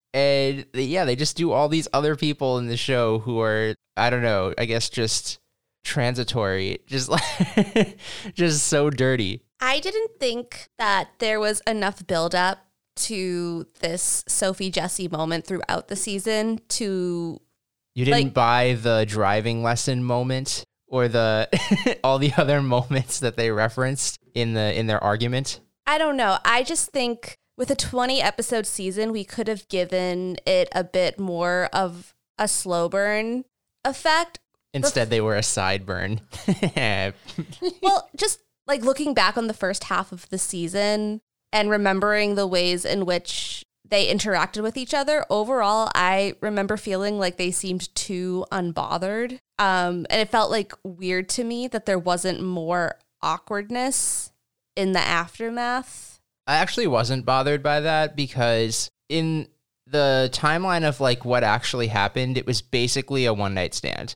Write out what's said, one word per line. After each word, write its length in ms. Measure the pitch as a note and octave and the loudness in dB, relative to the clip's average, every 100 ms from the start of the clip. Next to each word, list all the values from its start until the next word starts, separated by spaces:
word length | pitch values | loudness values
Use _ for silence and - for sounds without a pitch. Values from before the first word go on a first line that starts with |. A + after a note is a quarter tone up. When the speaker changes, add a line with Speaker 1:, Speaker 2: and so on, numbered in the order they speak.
| _ | _
Speaker 1:
And, 540 | C3+ C#3 C#3 C3+ C#3 - | 2 4 4 2 -2 -6
yeah, 320 | B2 C3 F3+ D3+ | -4 -2 0 0
they 100 | B2+ | 0
just 220 | D3+ - | -2 0
do 140 | E3 | 2
all 180 | B2 D3 | 4 4
these 180 | D#3+ - | 2 0
other 220 | C#3 D3 D3 | 0 0 0
people 420 | D3+ C#3+ C3 B2+ | -2 0 0 0
in 80 | A#2+ | -2
the 100 | A#2 | -2
show 440 | - B2 A#2 A2 | 0 2 2 0
who 200 | A2 A2+ | 0 0
are, 340 | A2 G#2+ A2 - _ - | 2 2 0 -4 _ 0
I 140 | A#2+ | 2
don't 120 | B2 | 2
know, 300 | A#2 G2+ F#2+ - | 2 2 0 -2
I 80 | A#2 | -2
guess 240 | A2+ - | -2 -2
just 480 | B2+ A2 - - - _ _ _ _ | -2 -2 -2 -4 -10 _ _ _ _
transitory, 960 | - D3+ B2 B2+ A#2 A#2+ G2 F#2+ F#2+ F2+ - | -6 -2 0 -2 -2 0 0 0 -2 -6 -6
just, 220 | C3+ C3 | -6 -2
<laughs> 0 | |
like, 880 | D#3 - - - - G3+ A3+ - - - - G#3 | -2 -2 -2 0 2 2 2 0 -2 -16 -14 -12
just 320 | - F3 D3 - | 0 2 2 2
so 240 | D3 D3 | 4 2
dirty. 500 | C3 C3 B2+ F#2+ A2 - _ | 2 2 2 0 -4 -12 _
Speaker 2:
I 220 | B3+ C#4+ | -2 0
didn't 400 | F#4 A4 A4 - | -2 -2 -4 -2
think 480 | B3+ A#3 A#3+ - - - | -4 -4 -8 -16 -18 -4
that 320 | G#3+ G3 - _ | 0 0 -2 _
there 220 | A3 G#3+ | -2 0
was 220 | G#3+ G#3 A3 | 0 0 -2
enough 400 | A3 G3 G3+ F3+ | -2 -2 -4 -4
buildup 520 | E3+ E3+ F3+ F#3 G3 _ _ _ - | -2 0 2 0 -2 _ _ _ -6
to 680 | - G#3 F#3 F3 E3+ E3+ E3 _ | -4 -4 -4 -4 -4 -6 -10 _
this 440 | E3+ F3+ - - - | -4 -2 -2 -2 -2
Sophie 420 | - F#3+ F#3 F#3+ | 0 0 -2 -4
Jesse 380 | F3 F3+ - F3 | -2 -4 -4 -4
moment 380 | D#3 D#3+ E3 E3 | -4 -2 -4 -4
throughout 420 | F#3 - - - | -6 -4 -4 -4
the 80 | G3 | -6
season 640 | A3 G3 A3 G#3+ A3 A3 - | -4 -4 -2 0 0 -4 -4
to 720 | - G#3 F#3+ F3+ F3 E3+ - _ _ _ _ _ | -4 -2 -2 -2 -2 -6 -8 _ _ _ _ _
Speaker 1:
You 100 | A#2+ | -2
didn't 200 | B2+ C#3+ | 4 4
Speaker 2:
like 100 | C3+ | 4
Speaker 1:
buy 400 | B2 A#2 B2 B2 A#2+ | 4 4 6 4 2
the 240 | A#2 A2 G#2+ | 2 2 2
driving 540 | G#2+ G2 G#2+ A2+ A#2 | 0 2 2 0 0
lesson 400 | A#2 A#2+ - B2+ | 0 0 0 -2
moment 600 | B2 B2 B2+ C3 C3+ - - _ _ | 0 0 0 -4 -4 -6 -8 _ _
or 200 | B2+ A#2+ | 0 2
the, 400 | A#2 A2+ A2 - F#3 - G3+ - - | 4 4 2 2 0 0 0 0 0
<laughs> 40 | |
all 140 | C3 C3+ | 2 4
the 140 | C#3+ D3+ | 2 2
other 240 | C#3 C#3+ | 2 2
<laughs> 0 | |
moments 580 | C3+ B2 B2 C3+ - - | 2 2 2 -2 -2 -2
that 160 | B2 A#2+ | -2 0
they 140 | A2+ | 0
referenced 680 | G#2+ A2 C3 C3 C#3 - - _ | 2 0 0 -2 0 -4 -6 _
in 200 | A#2+ A#2 | -2 0
the, 240 | A2 G#2+ A2+ | 2 0 0
in 80 | A2 | 0
their 160 | G#2+ | 2
argument? 580 | G#2 G#2+ A#2+ B2+ C#3 - _ _ - | 2 2 0 -2 -4 -8 _ _ 0
Speaker 2:
I 120 | D4+ | 2
don't 180 | D#4 C4+ | 2 2
know. 220 | G#3+ F#3+ | 2 2
I 180 | - A#3+ | 4 2
just 280 | C4 E4 - | 2 -2 -2
think 480 | C#4 A#3+ A#3 - - _ - | 0 -2 -2 -10 -20 _ -6
with 140 | B3+ | -2
a 60 | C#4 | -2
twenty 440 | - B3 B3+ C4 | 0 -2 0 2
episode 460 | G#3 A3 A#3 A3+ G#3 | 0 0 -2 -2 -2
season, 460 | - F#3+ F#3+ A3 | -4 -4 -2 -2
we 120 | A3 | -4
could 240 | F#3+ - G#3+ | -6 -6 -4
have 180 | G#3 - | -6 -4
given 680 | F#3 F3+ F#3 F3+ F3+ F3+ F3+ - | -2 0 0 0 -2 -4 -4 2
it 220 | F#3 F3 | 2 2
a 120 | - | 0
bit 340 | F3+ F#3 F3 - | -2 0 0 -2
more 500 | F#3+ E3+ F3 F3+ F3+ | -4 -2 0 0 0
of 420 | - F#3 F3 - _ _ - | 0 -2 -6 -18 _ _ -4
a 100 | G#3+ | -2
slow 400 | - F#3+ E3+ E3+ | -2 0 0 0
burn 560 | G3 G3+ G#3+ A3+ B3 - _ _ _ | 0 0 0 -2 -4 -8 _ _ _
effect. 560 | C4 C4 D#4+ D#4+ E4+ - _ _ _ | -6 -2 2 2 0 -8 _ _ _
Speaker 1:
Instead, 340 | C#3 C3 C3 A2+ | -4 0 0 2
they 120 | A2+ | 2
were 140 | A2 G#2 | 2 2
a 60 | |
sideburn. 800 | G#2 - F#2 G2 F#2+ F#2 F#2 A2+ - - - | 0 0 0 0 -2 -4 -2 -4 -6 -6 -2
<laughs> 680 | - F3+ D3+ A2+ G2 G2 - - - D#3+ - F4+ F4+ | 0 0 0 0 0 -2 -6 -12 -12 -12 -6 -6 0
Speaker 2:
Well, 260 | F#4+ G4 - - | 2 2 0 -4
just, 240 | G#4+ - _ _ - | -2 -2 _ _ -4
like, 160 | C#4 | 0
looking 320 | A#3+ C4+ D4 | 2 0 0
back 220 | A#3 F#3+ A#3 | 2 2 2
on 80 | A3+ | -2
the 80 | |
first 300 | G#3+ F#3 G3+ | -2 -4 -4
half 280 | - F#3 F#3+ | -4 -4 -4
of 160 | F3+ - | -12 -10
the 100 | F#3+ | -6
season 840 | - F3+ E3+ G3+ G#3 G#3+ G#3+ G#3+ - _ _ | -4 -4 -4 0 0 0 -2 -6 -10 _ _
and 180 | G#3+ G#3 | 0 2
remembering 640 | G#3 G3+ F#3+ G#3 G#3 G#3 | 2 4 2 2 2 2
the 120 | G3+ F#3+ | 0 2
ways 380 | F3+ F3+ F3+ | 2 2 0
in 220 | - G3 F3+ | 0 0 0
which 580 | F3 - - - - - _ _ | 0 -2 -6 -8 -10 -14 _ _
they 200 | G#3 - | 2 2
interacted 500 | G#3 G#3+ F3 F#3 G#3+ | 2 0 0 0 -2
with 140 | A3 C4 | -4 -4
each 160 | B3 | -2
other, 320 | D4 C#4 D4+ - | 0 2 0 2
overall, 600 | G#3 G#3+ C4 G3+ A3 A3 | 0 0 0 2 2 2
I 400 | - F3+ F#3+ G3+ - | 2 2 2 0 -2
remember 360 | G#3+ G#3 G3 G#3+ | -2 0 0 -2
feeling 420 | G#3 F#3+ G3+ G#3 | -2 -2 -2 0
like 180 | F3+ F3+ | -2 -2
they 140 | F3+ | -2
seemed 420 | F3+ F#3+ F3+ F3 | -2 -4 -4 -4
too 500 | - - F#3 F#3 F3+ - | -6 -4 -4 -2 -4 -4
unbothered. 880 | F#3+ F3 E3 - E3+ F#3+ A3 B3 B3+ _ - | -4 -2 -2 -2 -2 -2 -4 -6 -8 _ 0
Um, 480 | G3 F#3 F3 F3+ - | 2 4 2 -2 -4
and 100 | A3 | -2
it 80 | G#3+ | 0
felt, 220 | A#3 G#3+ | 2 2
like, 220 | A3+ G3 - | 0 -4 -10
weird 440 | F#3+ F3 F#3 F#3 F#3 | -14 -8 -4 -2 -2
to 140 | - | -4
me 240 | A#3 A#3+ B3 | -4 -4 -6
that 180 | G#3+ - | -4 -2
there 120 | F#3 | 0
wasn't 440 | F3+ F3 F#3 - | 0 0 0 -2
more 540 | F#3 F3+ D#3+ F3 E3 - _ _ | -4 -4 -2 0 -2 -4 _ _
awkwardness 1080 | D#3 E3 - G3+ G#3 A#3+ B3+ C4 - - - _ _ _ _ | -4 -4 -4 -6 -4 -4 -2 0 -2 -4 -8 _ _ _ _
in 180 | - F#3+ | -2 0
the 80 | F#3 | 2
aftermath. 1160 | - E3+ - - A3+ A#3+ A#3+ B3+ - - - - _ _ - | 2 0 -2 -6 -8 -4 -4 -4 -6 -14 -20 -20 _ _ 0
Speaker 1:
I 100 | D3+ | 2
actually 300 | F#3 - G3+ | 2 0 2
wasn't 380 | A#2 A#2 C3 | 2 2 0
bothered 380 | B2+ C3 C#3 D3 | 2 2 2 0
by 180 | D3 D3 | 2 0
that 340 | D#3 D#3 D3+ D3 | 2 2 0 -2
because 720 | C3+ C3 A#2+ A2+ A2+ A2+ - - - | -4 0 2 4 2 -2 -6 -10 -4
in 400 | D#3+ D#3+ D#3 - _ _ _ C3 | -2 0 -2 -4 _ _ _ _
the 420 | D3 C#3 C3 C3 | 2 4 4 2
timeline 540 | - D3+ E3 F#3+ E3+ D#3 | 2 0 2 2 2 2
of, 140 | C3+ | 2
like, 240 | C3 A#2+ | 2 2
what 200 | A#2+ B2 | 2 2
actually 420 | A2 A2+ - B2+ A2+ | 4 2 0 -2 0
happened, 500 | G#2 G2+ B2+ B2+ B2+ | 2 2 0 0 -2
it 100 | - | -2
was 140 | A#2 | -2
basically 640 | - B2 B2+ C3+ C3 C3+ | 0 0 2 0 -2 0
a 80 | A#2+ | 2
one-night 380 | G#2 G2 F#2+ F2 | 2 0 0 -2
stand. 400 | - C2 G1+ - | -4 -6 -6 -8